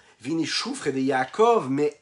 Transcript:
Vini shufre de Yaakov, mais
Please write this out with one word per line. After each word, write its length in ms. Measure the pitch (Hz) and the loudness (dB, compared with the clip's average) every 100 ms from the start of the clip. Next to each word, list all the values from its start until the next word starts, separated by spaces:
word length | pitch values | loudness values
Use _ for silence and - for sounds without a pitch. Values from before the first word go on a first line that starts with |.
| _ _ | _ _
Vini 260 | 113 165 139 | -6 -4 -4
shufre 460 | - 233 269 147 | -4 -6 -6 -4
de 60 | 135 | -2
Yaakov, 720 | 131 131 127 - 226 226 127 | 0 0 -2 2 4 4 2
mais 260 | 277 220 - | 0 0 -2